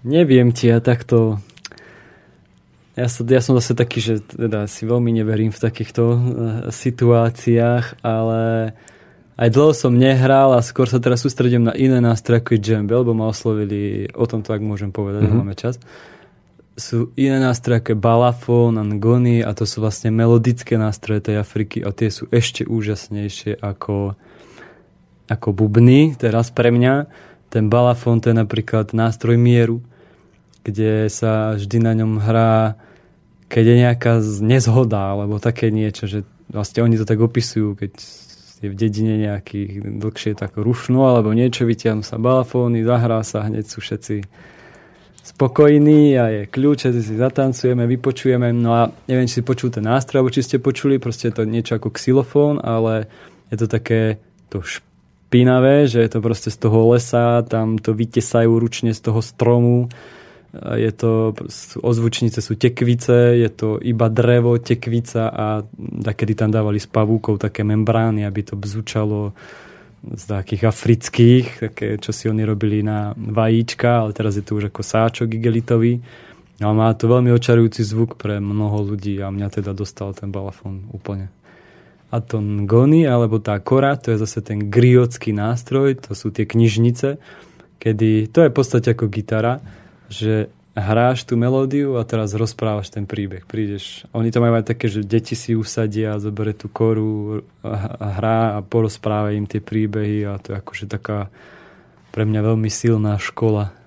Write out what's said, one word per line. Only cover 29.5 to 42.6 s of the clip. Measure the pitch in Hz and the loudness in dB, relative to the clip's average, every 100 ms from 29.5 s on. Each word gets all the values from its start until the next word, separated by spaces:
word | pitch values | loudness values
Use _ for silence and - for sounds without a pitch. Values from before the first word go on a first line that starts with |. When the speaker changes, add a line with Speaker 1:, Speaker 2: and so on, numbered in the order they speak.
| 120 117 117 120 _ - _ _ _ _ _ | 4 2 -2 -8 _ -20 _ _ _ _ _
Speaker 1:
kde | - 101 110 110 110 | -10 -2 0 0 0
sa | - 113 110 110 | -2 -2 0 -2
vždy | 107 101 113 | -4 -2 0
na | 113 | 2
ňom | 113 110 110 | 2 0 -2
hrá, | 104 113 113 110 110 110 - _ _ _ _ _ _ | 0 2 4 4 2 -2 -14 _ _ _ _ _ _
keď | - 113 | 2 6
je | 120 | 6
nejaká | 123 120 120 117 | 6 4 2 2
z-, | 107 101 | 0 -2
nezhoda, | 107 131 113 113 127 107 98 | 2 2 4 2 2 0 -2
alebo | 101 101 104 | -4 -4 -2
také | 120 117 113 | -2 0 0
niečo, | 110 107 101 101 | 0 -2 -4 -8
že | 104 101 _ _ | -8 -10 _ _
vlastne | 104 101 - | -8 -6 0
oni | 117 113 | 2 2
to | 107 | 0
tak | 110 | 2
opisujú, | 117 120 117 - 107 98 | 2 0 -4 -2 -4 -4
keď | 101 - - - - - _ - | -10 -12 -20 -20 -20 -20 _ -14
je | 101 | -12
v | |
dedine | 98 107 104 110 110 | -4 -4 -2 -2 0
nejaký | 107 101 98 104 98 98 104 107 | -2 -6 -8 -10 -10 -10 -12 -8
dlhšie | 107 - - | -8 -6 -8
tak | 104 101 - | -6 -8 -6
rušno, | 107 123 - 127 131 | -4 -4 0 2 6
alebo | 123 107 | 4 4
niečo, | 110 123 117 120 | 2 0 0 -2
vytiahnu | 110 113 107 | 0 -2 -4
sa | 107 110 | -6 -4
balafóny, | 117 131 123 127 | 0 2 0 -2